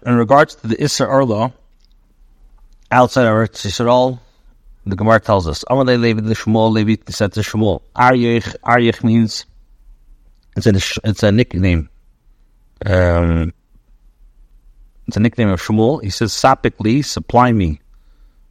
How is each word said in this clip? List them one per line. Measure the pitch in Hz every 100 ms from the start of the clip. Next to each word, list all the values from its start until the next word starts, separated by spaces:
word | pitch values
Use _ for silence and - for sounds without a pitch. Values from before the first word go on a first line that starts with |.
| 123
in | 120
regards | 113 139 156 -
to | 110
the | 113
Isser | 143 - 117
Arla, | 135 135 104 120 - _ _ _ _ _ _ _ _ - - _ _ _
outside | 120 123 - 117
of |
Eretz | 110 110 - 104
Yisrael, | - 117 123 127 127 - _ _ _ - - -
the | 95
Gemara | 107 113
tells | - 101 85
us, | 76 -
Amar | 131 127
Le | 123
Levi | 117 110
the | 110 110
Shmuel, | - 110 110
Levi | 110 107 110 -
said | 92 104
to | 110
Shmuel, | 101 107 107 85 - -
Aryech, | 123 127 117 117 - -
Aryech | - 120 117 110
means, | 117 117 110 - - - _ _ - - _ - _ _ _ -
it's | 113
a, | 98 - -
it's | 110 101
a | 107
nickname. | 104 123 85 92 85 71 _ _ _ _ _ _ _ _ _ 104
Um, | 92 90 85 85 82 82 - _ _ _ _ _ _ - _ _ _ _ _ - _ -
it's | -
a |
nickname | 113 - 107
of | 90
Shmuel. | - 107 110 151
He | 110
says, | - 113
"Sapik | - 131 131 117 -
li, | 107 131
supply | 143 - - 117 123
me | 113 87 73 _ - _ _ - _ _